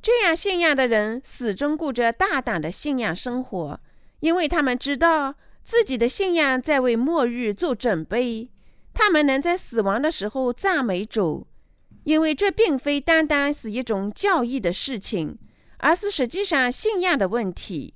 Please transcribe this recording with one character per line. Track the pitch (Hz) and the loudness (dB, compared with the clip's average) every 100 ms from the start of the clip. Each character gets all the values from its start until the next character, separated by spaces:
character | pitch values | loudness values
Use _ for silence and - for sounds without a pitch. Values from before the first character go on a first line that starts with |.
这 | - 480 | 4 4
样 | 392 320 | 4 2
信 | 392 359 | 0 2
仰 | 339 269 | 2 2
的 | 262 | 2
人 | 220 214 233 | 2 0 -4
始 | - - 240 | -10 -6 -4
终 | 190 294 302 | -2 -2 -2
过 | 320 | -2
着 | 240 233 | 0 0
大 | 233 381 302 | 2 0 0
胆 | 247 185 | -2 -2
的 | 156 | -4
信 | - 294 262 | -6 -4 -2
仰 | 220 165 | -2 -4
生 | 254 247 | -4 -6
活， | 254 190 151 - - - - _ | -6 -6 -6 -10 -14 -20 -20 _
因 | 311 349 | 0 2
为 | 311 | 2
他 | 349 | 2
们 | 277 247 | 0 -2
知 | 269 277 | -4 2
道 | 330 320 277 285 - - | 2 2 -2 -6 -20 -20
自 | - 466 | 0 2
己 | 427 254 | 2 2
的 | 233 | 0
信 | - 381 | 0 0
仰 | 339 285 254 | 2 2 0
在 | 262 285 | 2 2
为 | 254 233 | 4 2
末 | 262 339 240 | 2 2 0
日 | 240 233 | 0 -4
做 | 202 349 247 | -2 -2 0
准 | 247 175 | 0 0
备。 | 156 226 247 220 247 - - - - - | -2 -2 -2 -4 -10 -18 -20 -20 -10 0
他 | 427 | 4
们 | 320 | 4
能 | 294 269 | 4 2
在 | 339 349 | 0 -2
死 | - 226 | -2 -2
亡 | 196 208 | 0 0
的 | 294 | 0
时 | - 208 | -2 -6
候 | 269 262 | -2 -2
赞 | 240 392 339 | -2 0 0
美 | 247 185 214 | 0 -2 -2
主， | 226 175 139 - - _ _ _ - | -2 0 -2 -10 -20 _ _ _ -12
因 | - 311 | 0 2
为 | 320 | 2
这 | 302 392 | 2 0
并 | - 440 269 | 2 2 2
非 | 285 285 | 0 -2
单 | 302 320 302 | 2 2 4
单 | 285 285 | 2 0
是 | 294 220 | -2 -6
一 | 214 | -6
种 | 254 202 202 | -4 -2 -4
教 | - 392 349 | -2 0 2
义 | 240 262 | 0 -2
的 | 185 | -2
事 | 180 - 247 | -2 -4 -6
情， | - 196 156 151 - _ _ - | -4 -4 -4 -8 -20 _ _ -2
而 | 277 339 | 0 2
是 | 403 | 0
实 | 403 247 | -2 -2
际 | 370 | -2
上 | 392 294 247 | -2 0 0
信 | 254 427 415 | 0 -2 0
仰 | 359 285 | 0 0
的 | 190 | 0
问 | 226 196 | -2 -4
题。 | - - 170 107 | -6 -8 -8 -8